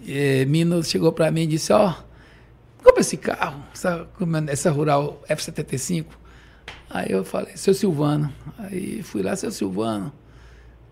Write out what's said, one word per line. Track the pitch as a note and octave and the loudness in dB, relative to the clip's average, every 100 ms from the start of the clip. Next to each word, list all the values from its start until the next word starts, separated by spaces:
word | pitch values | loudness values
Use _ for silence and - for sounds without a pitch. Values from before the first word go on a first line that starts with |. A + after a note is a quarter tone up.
| - | -8
é, | C#3 C#3+ C3+ C3+ | -2 2 4 4
Mino | D#3 E3+ E3+ | 2 2 2
chegou | D#3 F#3+ E3 | 0 0 2
pra | E3 D#3+ | 2 2
mim | D#3+ | 2
e | E3 | 0
disse, | D#3 - | 0 2
"Ó, | G#3 G#3 - - - - - - - - - | 4 4 0 -10 -20 -20 -20 -20 -20 -20 6
compra | B4 B4 | 8 8
esse | G3+ - | 4 -2
carro, | - - E3+ C#3+ C#3+ | -6 -4 -4 -6 -14
essa, | - F#3 E3+ F3 - F3 D#3+ D3+ | -4 -2 -2 -6 -4 -2 0 -2
essa | C#3 F#3 | 0 0
Rural | C#3+ D3+ C#3 D3 - - | 2 2 2 0 -6 -6
F | D#3 | -6
setenta | - E3 D3 C3+ | -4 -8 -6 -6
e | |
cinco." | - F3 D#3 - - - - - - - - | -4 -4 -6 -14 -20 -20 -20 -20 -20 -20 -10
Aí | F#2 - | -8 -2
eu | - | -2
falei, | - - - - | -2 -6 -8 -2
"Seu | - | 0
Silvano." | F#3+ G#3 D3 D3 D3 D3 - D3 - | 2 2 0 0 0 -2 -6 -16 -16
Aí | G3 F#3+ G3+ G#3+ | -10 -8 -8 -8
fui | - G#3+ | -8 -4
lá, | F#3+ - | -4 -4
"Seu | - | -6
Silvano, | G3 G3+ F#3 A3+ A3 D#3+ - - - - - - - - | -6 -6 -4 -4 -4 -8 -12 -20 -20 -20 -20 -20 -20 -20